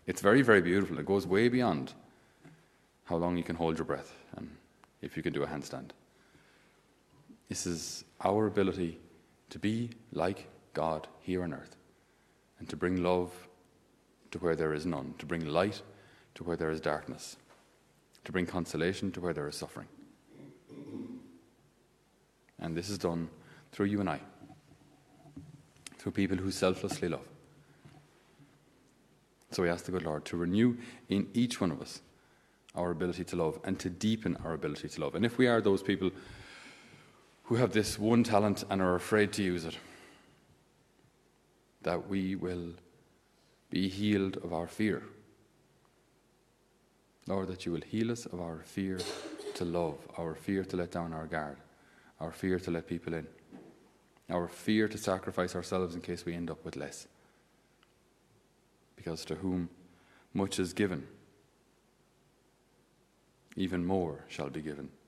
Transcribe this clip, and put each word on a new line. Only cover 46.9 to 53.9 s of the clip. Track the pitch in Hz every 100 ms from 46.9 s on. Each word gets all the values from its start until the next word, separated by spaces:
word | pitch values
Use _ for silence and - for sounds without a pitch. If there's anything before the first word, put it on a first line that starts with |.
| _ _ _ -
Lord, | 95 92
that | 90
you | 87
will | 80
heal | - 107 113
us | 117 -
of | 90
our | 85 80
fear | - - 95 92 87 - - - -
to | -
love, | 87 87 82 71 - -
our | 82
fear | 78 - 95
to | 90 90
let | 87
down | 87 85
our | 80 78
guard, | 80 76 69 - _ - - - -
our | 80
fear | - 95 90
to | 90
let | 85 -
people | 82 -
in, | 82 78 - - - - - -